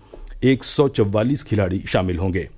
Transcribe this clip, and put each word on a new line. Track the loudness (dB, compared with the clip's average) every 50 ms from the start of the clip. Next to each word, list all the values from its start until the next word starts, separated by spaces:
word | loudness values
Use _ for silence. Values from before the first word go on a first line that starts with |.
| -16 -20 -18 -18 -16 -16 -10 0 2
एक | 2 2 2 0
सौ | -4 2 2 2 2
चौवालीस | 4 2 0 2 2 0 2 0 0 -2
खिलाड़ी | -2 -2 0 0 0 0 -2 -4 -6 0
शामिल | 0 0 2 2 -2 -2
होंगे। | -2 -2 -2 -4 -6 -8 -14